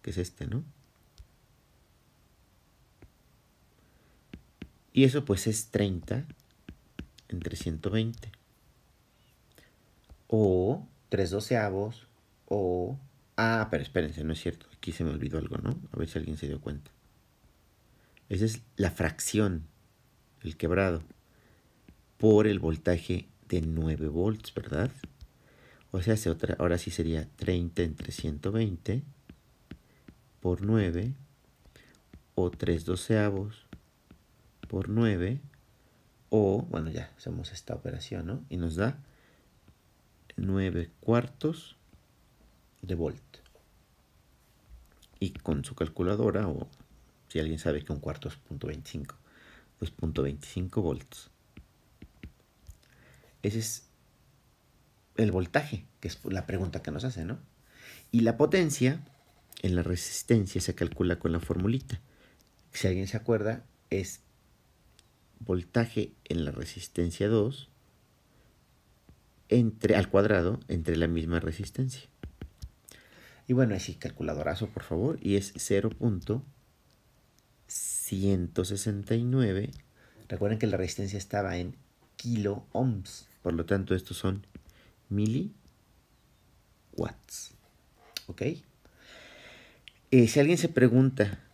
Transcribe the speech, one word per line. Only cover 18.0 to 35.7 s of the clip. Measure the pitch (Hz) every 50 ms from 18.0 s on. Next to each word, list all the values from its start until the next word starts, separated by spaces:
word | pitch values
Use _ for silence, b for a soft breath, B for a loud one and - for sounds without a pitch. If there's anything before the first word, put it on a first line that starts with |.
| b b b b b -
Esa | 98 92 107
es | 113 110 - - - _
la | - 98 90
fracción, | - - 85 80 - - - - - 104 107 98 87 80 80 - _ _ _ _ _ _ _ _ _ _ _ _ _ _
el | - - 80 -
quebrado, | - 80 87 95 98 92 85 80 80 - - _ _ b b b b b b b b b b b b - - _ _ _ _ -
por | 110 110 107 104 107 107
el | 101 90
voltaje | 78 80 80 80 - 90 87 85 - - 90 85 - - - _ - -
de | - 87
nueve | 78 80 80 80 80 80 76 71 78 76
volts, | 71 85 90 110 110 110 110 - -
¿verdad? | - - - - 76 104 139 - - - - - - - b b b b b b b b b b b b b
O | - 92
sea, | 85 110 110 107
se | - 85
otra, | 82 80 - - - -
ahora | 78 87 85 90
sí | - -
sería | - - 82 82 82 78 78 - -
treinta | - - - 90 87 85 85 - - 87
entre | 80 78 - - -
ciento | - - - 78 73 73 - 95
veinte | 104 113 113 104 92 85 - - 98 131 - - - _ _ - - _ _ _ _ _ _ - - - b b b b b b - _ _ _ _ _
por | - 90 87 85
nueve, | 98 104 113 110 101 87 82 87 98 127 139 - - - _ _ _ _ _ _ _ b b b b b b b b _ - - _ _ -
o | - 92 87
tres | - - - - 87 80 82
doceavos | 92 92 92 - - 113 107 104 104 98 95 98 104 110 - - - - - _ _ _ _ _ - - - _ _ _ _ _ _ _ _ - -
por | - 95 98 -
nueve, | 104 113 117 110 101 87 90 98 127 143 - - - - _ _